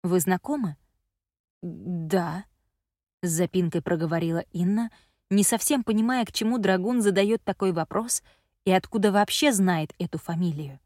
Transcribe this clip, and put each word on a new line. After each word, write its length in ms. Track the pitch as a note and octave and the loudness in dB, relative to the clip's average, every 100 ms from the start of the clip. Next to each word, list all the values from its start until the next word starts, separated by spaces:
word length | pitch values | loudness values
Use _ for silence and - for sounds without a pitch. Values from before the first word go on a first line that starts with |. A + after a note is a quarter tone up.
Вы 180 | F3+ F3+ | 2 0
знакомы?» 540 | F3+ F#3 - D4 G3+ D3 _ _ _ _ _ _ _ _ | 2 -2 -2 -4 -4 -8 _ _ _ _ _ _ _ _
«Да», 840 | F3 E3 - F3 D#3+ F#3+ E3+ E3+ - _ _ _ _ _ _ _ | -12 -10 -8 -8 -2 0 0 -8 -12 _ _ _ _ _ _ _
с 80 | F3+ | -4
запинкой 520 | D#3+ F3 F#3 F3 E3+ | 0 0 0 0 -2
проговорила 640 | - E3+ D#3+ E3+ E3 E3 - | -2 -2 0 -2 -2 -4 -6
Инна, 380 | E3+ F3+ G#3 A#3 _ _ _ _ | -2 0 0 -4 _ _ _ _
не 140 | G3 | 2
совсем 400 | G3+ A3+ - C#4+ | 2 0 0 0
понимая, 420 | A3+ G#3+ A3+ B3+ A3+ | 0 0 2 0 -2
к 60 | |
чему 260 | - A3 B3 | -2 -2 0
Драгун 440 | G3 F#3 F#3+ B3 | 2 2 2 2
задает 420 | G#3 F#3+ G#3 A3+ | 2 2 2 0
такой 300 | - F#3 F#3+ | -2 -2 -2
вопрос 500 | E3 D#3+ G3 A#3 - _ _ _ _ - | 0 -2 -4 -4 -6 _ _ _ _ 2
и 60 | |
откуда 400 | F#3 - A3+ G3+ | 2 2 0 4
вообще 400 | G3 G#3 - D4 | 4 2 2 2
знает 420 | G#3 F#3 E3+ D3+ - | 4 2 2 -2 -6
эту 180 | E3+ D#3+ | -6 -6
фамилию. 600 | - E3+ F3 D3 C#3+ C#3 | -6 -2 -2 -2 -8 -14